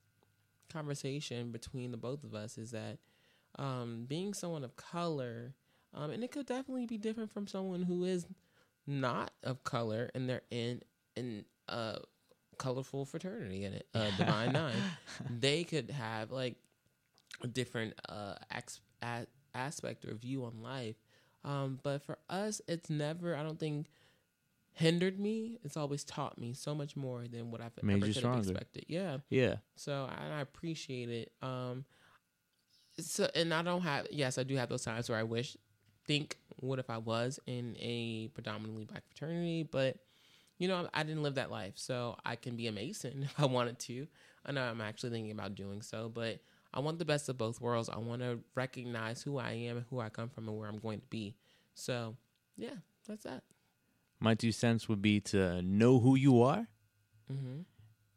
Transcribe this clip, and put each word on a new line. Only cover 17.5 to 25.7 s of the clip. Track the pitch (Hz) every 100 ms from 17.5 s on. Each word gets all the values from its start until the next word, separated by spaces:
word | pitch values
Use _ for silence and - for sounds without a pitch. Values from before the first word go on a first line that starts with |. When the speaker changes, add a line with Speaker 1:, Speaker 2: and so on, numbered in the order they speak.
| 123 120 120 110 - -
Speaker 1:
uh, | 104 101 - -
ex-, | 117 - - _ -
a-, | 120 120 - _ _
aspect | 120 135 - 120 117 -
or | 110
view | 120 135 117
on | 110
life. | 117 135 113 113 _ _ _ _ 143
Um, | 139 135 131
but | 143 143
for | - - -
us, | 180 214 208 -
it's | 170 -
never, | 147 147 170 175 143
I |
don't | 156 160
think, | 156 147 160 _ _ _ _ _ _ _ _
hindered | - 160 170 185 190
me. | 208 220 226 226
It's | 143